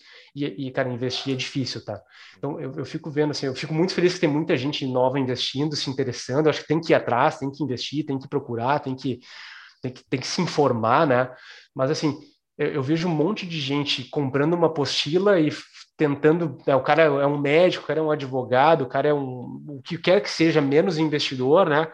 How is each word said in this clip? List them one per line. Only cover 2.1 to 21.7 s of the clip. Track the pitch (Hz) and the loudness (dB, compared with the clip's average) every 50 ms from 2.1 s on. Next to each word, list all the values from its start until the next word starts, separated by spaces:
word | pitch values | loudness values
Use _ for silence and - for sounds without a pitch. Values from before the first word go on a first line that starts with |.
| _ - - - - | _ -20 -20 -20 -20
Então, | - - 143 156 170 | -10 -10 -8 -8 -8
eu, | 147 135 151 | -10 -10 -8
eu | 160 139 | -8 -10
fico | - - 160 - 165 | -8 -10 -10 -10 -6
vendo, | 135 147 151 151 | -2 0 0 0
assim, | 143 - - | 0 -4 -4
eu | 135 131 | -4 -6
fico | - - 143 160 | -6 -6 -4 0
muito | 156 170 190 - | 0 0 0 0
feliz | - 175 175 175 | 2 2 2 2
que | - | 2
tem | - 156 | 0 0
muita | 139 147 165 165 175 | 2 0 0 0 0
gente | 131 123 147 147 - 143 | 0 0 -2 -4 -4 -4
nova | 131 127 127 127 131 131 143 | -2 0 2 2 2 2 0
investindo, | 131 127 127 120 - - - 127 147 156 147 | -2 -2 -2 -4 -4 -4 -2 -2 -2 -2 -2
se | 139 - 143 | -4 -6 -6
interessando, | 127 139 135 123 113 - - - 127 143 156 | -2 -2 -2 -4 -4 -8 -6 -2 0 2 4
eu | 156 | 4
acho | 143 - | 2 0
que | - - | 0 -2
tem | 151 165 | -2 0
que | 165 - 156 | 2 4 4
ir | |
atrás, | 131 - - 123 117 139 151 143 - | 4 4 2 2 2 2 2 2 0
tem | 135 139 | -8 -8
que | 135 135 156 | -6 -6 -6
investir, | 123 123 120 - - 135 147 151 | -4 -4 -6 -6 -6 -6 -6 -4
tem | 147 135 131 | -4 -4 -6
que | 135 - | -6 -4
procurar, | - 139 135 - 120 113 117 127 147 143 | -6 -6 -6 -4 -6 -4 0 0 0 0
tem | - 135 131 | -2 -6 -8
que, | 131 - 139 117 - - - - - - - - - - - _ _ | -6 -6 -6 -6 -6 -10 -20 -20 -20 -20 -20 -20 -20 -20 -20 _ _
tem | - 127 - | -10 -10 -10
que, | - _ - | -10 _ -6
tem | - 127 | -6 -6
que | - | -4
se | - - - 180 | -4 -4 -2 -4
informar, | 160 - - 143 135 123 113 113 113 123 147 170 | -2 0 2 2 2 2 2 2 2 4 4 4
né? | 147 123 123 127 - - - - - - - - _ - | 4 4 2 2 0 -4 -18 -20 -20 -20 -20 -20 _ -4
Mas, | 139 131 135 | -2 -2 -2
assim, | 156 - - 151 - - - _ _ _ _ _ _ - | 0 0 0 -2 -2 -2 -10 _ _ _ _ _ _ -4
eu, | 147 - 165 | -4 -4 -2
eu | 151 131 | -2 -2
vejo | 135 160 165 165 180 | 0 0 0 0 0
um | 160 | 0
monte | 151 147 180 220 - 202 | 0 0 0 -2 -4 -6
de | 175 165 156 | -8 -8 -6
gente | 139 131 139 143 143 147 - 139 123 - | -4 -2 -2 -2 -2 -2 -4 -6 -6 -8
comprando | - 151 143 131 135 139 143 160 175 | -4 -4 -4 -2 0 0 2 2 2
uma | 208 196 | 2 2
apostila | 156 160 147 139 123 - - - 147 151 185 196 208 202 175 | 0 2 0 -4 -2 -2 -4 -4 0 0 2 4 4 4 4
e | 156 147 | 2 0
f-, | 147 - - - _ - - _ _ | -2 -6 -14 -18 _ -20 -20 _ _
tentando, | - 156 143 139 139 - 151 160 175 170 156 131 - - | -2 0 0 0 2 4 4 4 4 0 -4 -6 -6 0
né, | - 139 | 2 2
o | 131 131 | 2 4
cara | - 151 156 165 | 4 4 6 6
é | 151 139 139 139 | 4 4 2 2
um | 143 147 143 | 0 0 0
médico, | 143 143 143 165 180 180 170 - - | 0 2 4 6 4 4 2 0 -4
o | |
cara | - 147 156 | -4 -2 -2
é | 160 | 0
um | 151 | 0
advogado, | 151 139 139 127 131 131 117 107 123 127 139 156 165 151 135 | 0 -2 -4 -4 -4 -6 -2 0 2 4 6 6 6 4 2
o | 127 | -2
cara | - 139 139 147 | -2 0 2 2
é | 147 | 0
um, | 143 139 131 127 123 123 127 135 139 143 151 | 0 -2 -6 -8 -10 -12 -12 -12 -14 -14 -14
o | 143 131 127 | -14 -14 -10
que | - 170 | -10 -8
quer | 165 - 175 180 202 | -2 2 4 4 4
que | 202 - | 2 -2
seja, | - - 160 165 151 156 | -2 2 2 4 4 4
menos | 143 135 139 151 180 196 165 151 | 2 4 4 4 4 2 2 0
investidor, | 160 151 147 143 - - 139 127 127 131 151 185 196 | 0 0 0 -2 -2 -2 -4 -2 2 4 6 6 6
né? | 165 | 4